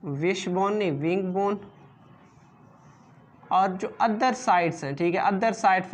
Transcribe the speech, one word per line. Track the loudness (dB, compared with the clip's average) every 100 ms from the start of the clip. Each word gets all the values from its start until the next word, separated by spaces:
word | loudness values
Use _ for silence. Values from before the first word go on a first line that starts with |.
विश | -6 -2 -2 -2 -2
बोन | 0 0
नहीं, | 0 -2
विंग | -2 0 0
बोन, | -2 -2 0 -2 -8 -20 -20 -20 -20 -20 -20 -20 -20 -20 -20 -20 -20 -20 -20 -20 -20 -20 0
और | 2 2
जो | 0 -8 -2
अदर | 0 2 0
साइड्स | 0 2 4 4 -2
हैं, | -6 -2
ठीक | 0
है, | 2
other | 0 2 0
side | 2 2 2 2